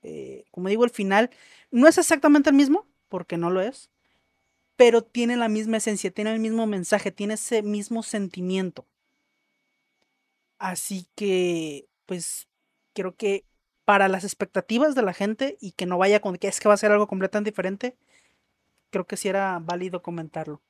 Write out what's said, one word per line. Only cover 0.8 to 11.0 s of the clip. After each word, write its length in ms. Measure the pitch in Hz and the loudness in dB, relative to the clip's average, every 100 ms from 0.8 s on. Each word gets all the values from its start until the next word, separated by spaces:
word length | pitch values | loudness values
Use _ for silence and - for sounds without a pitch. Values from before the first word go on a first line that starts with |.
el 60 | 240 | 0
final 400 | - 196 196 240 _ _ - _ | 0 0 2 2 _ _ -20 _
no 160 | 240 294 | 6 6
es 100 | 330 | 6
exactamente 520 | 339 320 302 294 285 | 2 4 6 6 6
el 60 | 277 | 4
mismo, 300 | 277 320 - _ _ | 4 2 0 _ _
porque 280 | 185 170 170 | -10 -8 -4
no 140 | 170 | -2
lo 100 | 185 | 0
es, 300 | 196 277 - _ _ _ _ _ _ _ _ _ | -2 -6 -20 _ _ _ _ _ _ _ _ _
pero 260 | 240 233 | 6 6
tiene 340 | 226 - 233 240 | 0 -4 -2 0
la 120 | 226 | 0
misma 280 | 214 220 220 | -2 -2 -2
esencia, 320 | 220 208 190 | -2 -4 -6
tiene 220 | 185 214 | -4 -4
el 80 | 220 | -2
mismo 260 | 220 226 220 | -2 -2 -2
mensaje, 440 | 202 175 208 196 | -4 0 0 -2
tiene 220 | 185 202 | -6 -6
ese 280 | 214 - 233 | -6 -2 -2
mismo 400 | 208 208 202 226 | -2 -6 -4 -8
sentimiento. 840 | 220 214 196 185 180 190 185 - - _ _ _ _ _ _ _ _ _ _ _ _ _ _ _ _ _ | -6 -6 -6 -6 -4 -2 -4 -8 -20 _ _ _ _ _ _ _ _ _ _ _ _ _ _ _ _ _
Así 480 | 190 180 - 190 | -8 -8 -8 -10